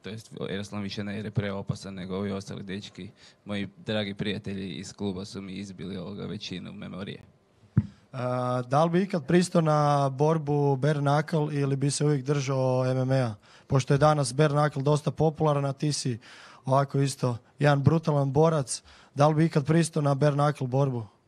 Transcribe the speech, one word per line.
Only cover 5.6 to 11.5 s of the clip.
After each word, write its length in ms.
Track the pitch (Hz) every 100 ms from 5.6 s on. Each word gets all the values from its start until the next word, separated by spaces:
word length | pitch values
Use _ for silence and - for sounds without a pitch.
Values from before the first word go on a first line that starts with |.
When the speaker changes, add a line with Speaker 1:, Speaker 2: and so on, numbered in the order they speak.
| 101 90 90 95
Speaker 1:
ovoga 300 | 90 101 95
većinu 460 | 101 - 92 95
memorije. 480 | 98 101 92 98 - - _ _ _ _ - - - _
Speaker 2:
E, 60 | 131 123 127 123 127 120
da 160 | 139
li 60 | 165
bi 120 | 170
ikad 240 | 196 180 135
pristao 340 | 170 180 175
na 500 | 160 151 147 143 139
borbu 640 | 131 151 160 143 147 143 135
bare 240 | 143 147
knuckle 540 | 143 147 151 160 151